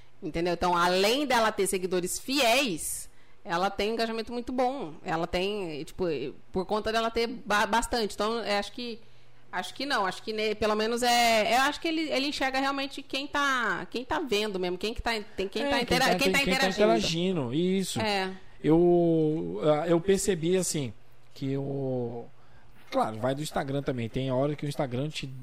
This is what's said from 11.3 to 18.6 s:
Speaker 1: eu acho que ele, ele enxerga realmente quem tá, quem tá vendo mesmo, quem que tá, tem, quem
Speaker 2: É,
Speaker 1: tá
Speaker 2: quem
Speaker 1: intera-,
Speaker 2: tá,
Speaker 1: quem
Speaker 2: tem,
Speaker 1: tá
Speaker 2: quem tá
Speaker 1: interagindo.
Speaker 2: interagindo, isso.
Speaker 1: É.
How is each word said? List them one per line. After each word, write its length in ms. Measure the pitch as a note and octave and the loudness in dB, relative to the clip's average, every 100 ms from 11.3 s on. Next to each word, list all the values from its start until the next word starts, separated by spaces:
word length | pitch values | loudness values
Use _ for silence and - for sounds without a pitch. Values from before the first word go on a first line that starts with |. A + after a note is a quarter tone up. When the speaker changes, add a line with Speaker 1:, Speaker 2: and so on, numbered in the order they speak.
| A3+ G3+ B3 | 4 4 4
Speaker 1:
eu 60 | |
acho 180 | C#4 C#4+ | 2 0
que 80 | E4 | -2
ele, 140 | D#4+ D4+ | -2 0
ele 160 | C4 C#4+ | 0 0
enxerga 340 | - C4+ C4 | 0 0 0
realmente 420 | C#4 C#4 C4+ C#4 | 0 -2 -4 -8
quem 240 | - C4+ C#4+ | -8 -6 -2
tá, 600 | D4 C#4 B3+ G#3+ E3+ F#3 | 0 2 2 0 -2 -4
quem 140 | A#3 | -6
tá 160 | C4 G#3 | -4 -4
vendo 400 | C#4 G#3 G#3+ F#3 | 0 0 0 0
mesmo, 160 | F3+ F3+ | -2 -2
quem 160 | G#3+ | -4
que 80 | A#3 | -4
tá, 120 | A#3+ A3 G3+ | -2 -2 -4
tem, 140 | - G3 | -6 -4
quem 140 | G#3+ | -2
Speaker 2:
É, 60 | C#4 | 0
Speaker 1:
tá 40 | - | 0
Speaker 2:
quem 60 | |
Speaker 1:
intera-, 200 | A#3+ - | 2 2
Speaker 2:
tá, 60 | A#3+ | 4
Speaker 1:
quem 80 | F3+ | 4
Speaker 2:
tem, 140 | F#3 | 4
Speaker 1:
tá 60 | F#3 | 4
Speaker 2:
quem 80 | F3+ - | 4 4
tá 100 | F#3+ | 2
Speaker 1:
interagindo. 720 | G3+ G#3+ A3+ F3+ E3 F#3 F3 | 4 6 6 2 2 2 2
Speaker 2:
interagindo, 140 | A#2+ | 0
isso. 440 | C#3+ F3+ F#3+ F3+ - | 2 4 2 0 0
Speaker 1:
É. 300 | G#3+ G3+ F#3+ F#3+ - - | 0 0 -2 -6 -12 -2